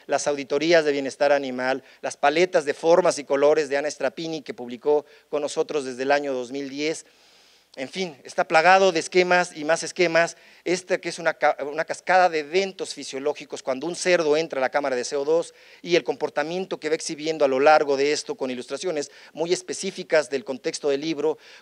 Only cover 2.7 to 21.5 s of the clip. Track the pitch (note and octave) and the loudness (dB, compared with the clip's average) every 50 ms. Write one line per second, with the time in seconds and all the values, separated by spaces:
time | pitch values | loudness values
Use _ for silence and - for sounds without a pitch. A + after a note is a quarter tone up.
2.7 | - - - E3 E3+ F3+ F3 E3 C#3 D3 C3+ - C#3 C#3 C#3+ D3 D#3 D#3 D3+ C3 | -4 0 2 4 4 4 4 2 0 -2 -2 -2 0 4 4 4 4 4 2 0
3.7 | C#3 C#3+ D3 D3 - - C#3 C3 - - E3 D#3+ D#3+ D#3 B2+ - A#2+ A#2+ B2 A#2+ | -2 -2 -2 -4 -4 -4 -4 -4 -4 -6 -8 -8 -8 -8 -8 -10 -12 -12 -12 -12
4.7 | B2 A2+ - D3 D3 D3 - _ - - _ _ - D3 D3 C#3 - E3 D#3 - | -12 -4 0 2 2 2 0 _ -12 -20 _ _ -6 -4 -4 -4 -4 -4 -4 -4
5.7 | D3+ D3+ C3 C3 B2+ A#2+ C3+ C#3 C#3+ D3 D3 C#3 C3 B2+ B2 A#2 C3+ C#3+ C#3+ C3+ | -4 -6 -6 -6 -6 -4 0 0 0 0 0 -2 -4 -4 -6 -8 -8 -10 -10 -8
6.7 | C3+ C#3+ D3+ D#3 D#3+ - - _ _ _ _ _ _ _ _ _ _ _ _ _ | -8 -6 -4 -4 -4 -6 -10 _ _ _ _ _ _ _ _ _ _ _ _ _
7.7 | _ - C3 B2+ - F#3 F#3+ F3 C#3 - - - - - F3 - E3+ D#3+ D#3+ F3+ | _ -12 -12 -10 -8 -8 -8 -8 -10 -14 -20 -8 -4 -4 0 2 4 4 6 8
8.7 | F#3+ G3 G3 F#3+ E3 D#3+ - - - F3+ F3+ F3+ F3+ F3+ F3 - - D#3+ D3 D3+ | 8 8 6 4 4 2 -2 0 2 2 4 4 4 2 2 0 -6 -6 -2 -2
9.7 | E3 E3 E3 D3 - - F3 E3 E3 E3 E3+ E3+ - - _ - - _ - D#3+ | -2 -2 -2 -4 -2 0 0 2 4 2 2 0 -2 -10 _ -20 -20 _ -4 -4
10.7 | F3+ F3+ - - F#3+ - - E3+ E3 - E3 D#3+ D#3 - D3+ D3 D#3 - C#3 D3 | -4 -2 -2 -4 -4 -4 -4 -6 -8 -4 -2 -2 0 2 2 0 2 0 -4 -6
11.7 | C#3+ D#3+ E3 - D3+ - - - F3+ F#3 F3+ F3 D#3+ D#3 D3 C#3+ E3 F#3+ G3 F#3+ | -4 -6 -4 -6 -6 -6 -2 2 4 4 4 4 2 0 -4 -2 -2 -2 -2 -2
12.7 | F#3+ - D#3 - - D3 C3 - C#3 C3 C3+ D3 C#3+ - D3+ - D3+ B2+ - C#3 | -4 -8 -10 -10 -10 -12 -12 -10 -8 -6 -4 -4 -4 -4 -8 -12 -12 -8 -6 -6
13.7 | C3 C3 D3 E3+ D#3 - - F#3 F3+ F3 D#3+ D3 D3 D#3+ E3 - - C3+ C3 B2 | -4 -4 -6 -8 -8 -4 0 2 2 2 2 2 2 0 0 -2 -4 -2 -2 0
14.7 | - D3 C#3+ C3+ C3 B2 A#2+ - D3 C#3+ C#3 D3+ D#3+ E3+ D#3 - - _ - - | 0 0 -2 -2 -2 -4 -4 -4 -4 -4 0 0 0 0 0 -4 -10 _ -20 -20
15.7 | - - - F3 F3 E3 - - C#3+ - D3+ C#3+ - D3 D3 D#3 F3 F#3 F#3+ F#3 | -20 -14 -4 0 0 2 2 0 -4 -4 -4 -4 -2 -2 -4 -2 -4 -6 -6 -6
16.7 | F3 - - D3+ D#3+ D#3+ - - D#3+ C#3+ D3+ D#3+ D#3+ D3+ D3 C3+ C3 C3 C#3+ D3+ | -8 -8 -4 -4 -4 -4 -4 -6 -10 -6 -4 -4 0 2 2 2 4 4 6 6
17.7 | D3+ D#3 D#3 C#3 C#3 C3+ C#3+ D3 D3+ D3 - - D3 - C#3 B2+ B2+ B2 A#2+ - | 6 6 6 2 0 2 2 0 0 -2 -4 -6 -8 -6 -6 -6 -6 -8 -10 -10
18.7 | C#3 C3+ - F3+ D#3+ D3 C#3+ - - - - - - D3 E3 E3+ F3 F3 - - | -10 -8 -6 -6 -6 -6 -6 -8 -12 -20 -20 -14 -8 -6 -4 -2 -2 -4 -4 -6
19.7 | C#3 - - G3 - F#3+ F3+ - - D#3 C#3 A2+ C#3 C3 A2+ - C3 A#2 - D#3+ | -10 -8 -8 -8 -8 -10 -4 0 0 0 2 0 -4 -6 -6 -8 -10 -8 -6 -8
20.7 | - - - C#3+ C#3 C#3 D3+ D#3+ D#3+ C#3+ D3 D#3 D3 - - - | -6 -4 -2 -2 -2 -2 -2 -4 -4 -2 -2 -4 -4 -4 -8 -20